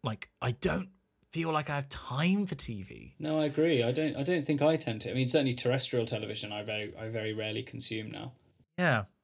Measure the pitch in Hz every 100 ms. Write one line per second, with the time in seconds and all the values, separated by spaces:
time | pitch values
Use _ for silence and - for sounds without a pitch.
0 | 120 107 - _ 123 117 185 180 190 _
1 | _ _ _ 165 165 156 147 143 139 -
2 | - 127 170 202 196 143 - 107 95 57
3 | 58 - 151 156 151 143 165 143 117 127
4 | 156 147 143 180 143 147 147 160 - 110
5 | 101 120 131 156 135 123 123 135 - 123
6 | 113 110 107 107 104 104 107 107 107 -
7 | 113 113 110 107 110 110 - 117 - 110
8 | 110 107 - - _ _ _ - 180 117
9 | 101 _